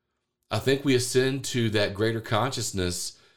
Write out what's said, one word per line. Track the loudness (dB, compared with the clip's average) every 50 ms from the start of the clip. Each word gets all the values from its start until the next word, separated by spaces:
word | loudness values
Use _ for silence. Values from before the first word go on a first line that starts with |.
| _ _ _ _ _ _ _ _ _ -4
I | -4 -2
think | 2 2 0 2 2
we | 2 2
ascend | 2 2 2 2 2 2 2 0 -4 -4
to | -2 0 0 0 2
that | 2 2 0 0 0
greater | 0 0 0 0 -2
consciousness, | -4 -2 0 0 0 0 -2 -4 -6 -4 -2 -2 -2 -2 -2 -4 -6 -8 -10 _ _ _ _